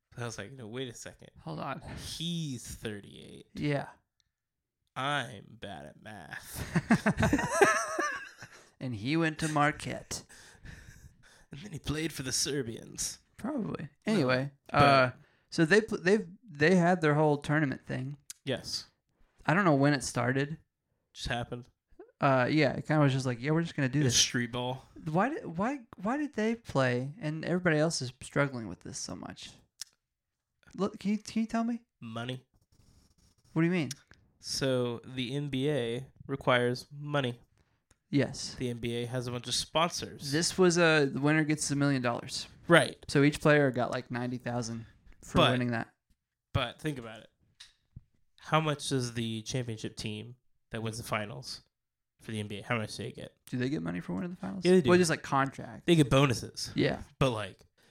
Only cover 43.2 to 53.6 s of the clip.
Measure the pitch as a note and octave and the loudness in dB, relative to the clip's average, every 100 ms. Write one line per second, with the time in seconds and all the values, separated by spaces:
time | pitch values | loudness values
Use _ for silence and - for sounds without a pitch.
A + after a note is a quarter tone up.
43.2 | C#3+ D3 D#3 D3 C#3+ B2 A#2 B2+ - B2 | 6 6 6 6 4 2 -2 -4 -6 -6
44.2 | B2 B2 A#2+ A#2+ A2+ A2+ A2+ _ - - | -6 -6 -6 -4 -4 -8 -12 _ -20 -20
45.2 | - - C#3 B2 A#2+ A#2 - _ _ _ | -2 4 4 4 0 -4 -6 _ _ _
46.2 | _ _ _ C#3 A#2+ - D#3 C3 A2+ A2 | _ _ _ -2 -2 -4 -6 -6 -10 -16
47.2 | - _ _ - - _ _ - - _ | -20 _ _ -20 -20 _ _ -20 -20 _
48.2 | _ _ - D#3 D#3 D3 - C3+ A#2+ A#2 | _ _ -2 0 0 -2 -2 -2 -2 -4
49.2 | A2+ A2+ G#2+ C3+ A#2 A2 A2 - A2 G#2+ | -4 -6 -4 -6 -6 -8 -10 -8 -8 -8
50.2 | A#2 B2 _ _ _ A2+ A2+ A2 - A2 | -10 -18 _ _ _ -8 -6 -6 -4 -4
51.2 | G#2 C3+ - - _ _ _ _ _ _ | -4 -10 -12 -14 _ _ _ _ _ _
52.2 | - A2 G#2 G2+ - A#2+ G#2+ - A2+ - | -10 -8 -6 -8 -4 -4 -4 -8 -12 -12
53.2 | - - - B2 | -16 -20 -8 -4